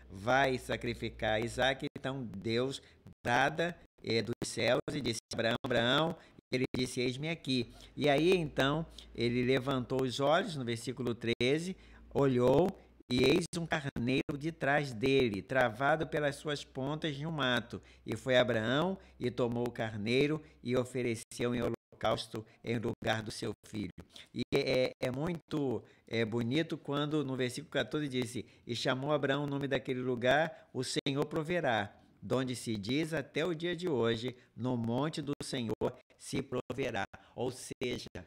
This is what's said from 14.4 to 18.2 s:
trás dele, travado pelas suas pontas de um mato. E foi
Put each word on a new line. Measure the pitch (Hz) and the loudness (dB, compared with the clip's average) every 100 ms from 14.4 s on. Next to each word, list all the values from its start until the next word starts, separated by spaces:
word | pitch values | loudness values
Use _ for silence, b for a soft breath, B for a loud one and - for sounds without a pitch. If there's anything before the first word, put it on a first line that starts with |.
| 156 | -6
trás | 160 135 147 143 | -4 0 2 0
dele, | 113 135 135 123 98 | 0 4 4 4 0
travado | - 135 123 107 139 156 160 | 0 2 2 2 2 2 0
pelas | 151 147 135 | 0 0 -2
suas | 156 143 | -4 -6
pontas | - - 135 151 160 139 | -6 -6 -4 -2 -4 -4
de | 156 | -4
um | |
mato. | 156 127 120 - 95 B B - | 0 2 2 0 -10 B B -8
E | |
foi | 110 | -6